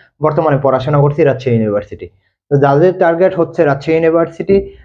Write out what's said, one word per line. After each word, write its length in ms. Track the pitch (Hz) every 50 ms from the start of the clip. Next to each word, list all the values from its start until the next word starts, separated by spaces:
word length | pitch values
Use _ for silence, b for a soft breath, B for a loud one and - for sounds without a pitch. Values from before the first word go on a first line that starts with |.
| B B B -
বর্তমানে 360 | 143 151 151 175 160 151 139 127
পড়াশোনা 360 | 139 131 131 123 123 151 147 143
করছি 260 | 143 143 143 - 151
রাজশাহী 320 | 135 123 - - 127 117
ইউনিভার্সিটি। 500 | 113 110 107 101 104 - - 107 - 92 90 _ _ _ _ _ _ _ -
তো 60 | 143
যাদের 360 | 139 143 139 139 147 170 185 180 185
টার্গেট 400 | 180 170 170 165 190 180 185 170
হচ্ছে 260 | 165 160 - 180 160
রাজশাহী 340 | 147 139 - - 160 160 165
ইউনিভার্সিটি, 760 | 165 160 165 165 165 165 - - 170 190 196 196 196 B B B